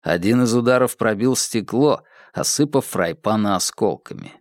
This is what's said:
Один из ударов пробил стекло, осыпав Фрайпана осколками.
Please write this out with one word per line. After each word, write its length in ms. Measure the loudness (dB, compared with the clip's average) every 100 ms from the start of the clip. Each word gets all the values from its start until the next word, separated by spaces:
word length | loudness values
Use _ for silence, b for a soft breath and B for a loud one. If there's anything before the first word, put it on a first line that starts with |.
Один 400 | 0 0 2 2
из 120 | 2
ударов 440 | 2 2 2 2 0
пробил 360 | -2 0 0
стекло, 680 | 0 -2 -4 -2 0 2 0 b b b
осыпав 500 | -6 -4 0 0 0
Фрайпана 720 | -2 -2 -2 -2 -2 0 0 0
осколками. 800 | -2 -2 -2 -2 -10 -16 -16 -20